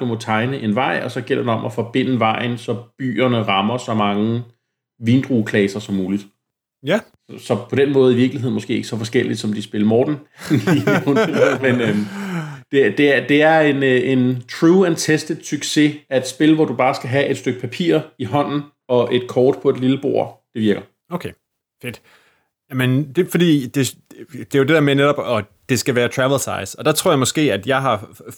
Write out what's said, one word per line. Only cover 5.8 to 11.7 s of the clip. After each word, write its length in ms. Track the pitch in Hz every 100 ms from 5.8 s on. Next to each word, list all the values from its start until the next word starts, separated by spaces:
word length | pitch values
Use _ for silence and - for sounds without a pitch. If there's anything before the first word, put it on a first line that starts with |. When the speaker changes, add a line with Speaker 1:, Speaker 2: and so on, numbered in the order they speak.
Speaker 1:
som 140 | -
muligt. 280 | 98 95 101 101 _ _ _ _ _ 135
Speaker 2:
Ja. 140 | 208 - _ _ -
Speaker 1:
Så 180 | - 110 -
på 60 | 117
den 160 | 139
måde 200 | 139 131
i 40 | 120
virkeligheden 380 | 127 131 120
måske 200 | 107 -
ikke 140 | 107 107
så 80 | 110
forskelligt, 420 | 113 127 - 113
som 140 | 110
de 100 | 107
spil 240 | 104 107 107
Morten 300 | 113 147 147 - -
<laughs> 100 | -
lige 340 | 147 190 147
nævnte. 480 | 160 190 143 147 202 143 143 135
Men, 180 | 131